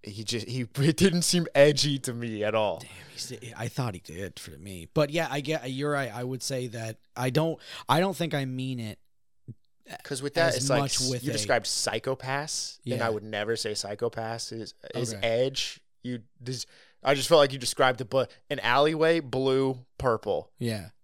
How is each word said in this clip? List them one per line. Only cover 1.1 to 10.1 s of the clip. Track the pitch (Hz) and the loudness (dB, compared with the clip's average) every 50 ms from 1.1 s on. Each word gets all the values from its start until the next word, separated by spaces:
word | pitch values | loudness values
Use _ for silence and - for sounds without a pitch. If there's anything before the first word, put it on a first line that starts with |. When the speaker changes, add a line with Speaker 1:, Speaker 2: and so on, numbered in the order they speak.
| 165 175 | 6 4
Speaker 1:
seem | 165 - - 175 165 - - | 2 2 2 2 2 4 8
edgy | 143 143 151 147 131 131 151 143 139 | 8 8 8 8 4 2 2 0 0
to | 131 131 117 | -2 -6 -6
me | 117 120 117 110 104 104 | -4 -6 -6 -4 0 0
at | 107 107 | 2 2
all. | 113 107 101 85 80 | 2 2 2 0 -2
Speaker 2:
Damn, | - - - - - - | -8 -16 -18 -20 -20 -18
he | - - | -12 -12
said, | - - 127 107 117 110 110 | -10 -10 -10 -12 -14 -16 -10
I | - 113 113 | -8 -8 -6
thought | - - 127 120 95 | -4 -4 -4 -4 -4
he | 85 | -8
did | - - 78 87 101 87 - - | -12 -12 -10 -10 -10 -10 -10 -14
for | - - | -16 -16
me. | 76 69 85 101 95 87 82 - _ | -16 -14 -14 -12 -12 -12 -12 -4 _
But | - 151 139 | 0 0 0
yeah, | 147 170 165 139 | 0 -4 -2 -2
I | 131 147 | -4 -6
get, | 143 147 156 156 120 131 | -4 -4 -6 -4 -4 -6
you're | 131 131 143 147 | -6 -4 -2 -2
right. | 147 139 135 120 | -2 -2 -2 -4
I | 104 120 127 | -6 -8 -6
would | 127 131 123 | -6 -6 -6
say | - - 135 127 127 123 | -6 -6 -4 -4 -6 -6
that | 107 117 113 113 110 _ _ _ _ | -8 -8 -8 -8 -10 _ _ _ _
I | - 123 131 | -4 -2 0
don't, | 123 151 156 165 156 - - - - - - - | 2 2 0 0 -2 -6 -12 -16 -16 -14 0 2
I | 127 156 | 4 4
don't | 185 196 175 | 4 2 0
think | - 170 160 147 | -2 -4 -2 -2
I | 143 135 | -4 -4
mean | 131 127 127 131 131 131 120 | -4 -4 -4 -4 -4 -6 -6
it | 113 110 - - _ _ _ _ _ _ _ _ _ - 113 _ _ _ _ _ _ - - - - | -8 -8 -10 -12 _ _ _ _ _ _ _ _ _ -18 -18 _ _ _ _ _ _ -16 -16 -16 -10
Speaker 1:
'Cause | - | -8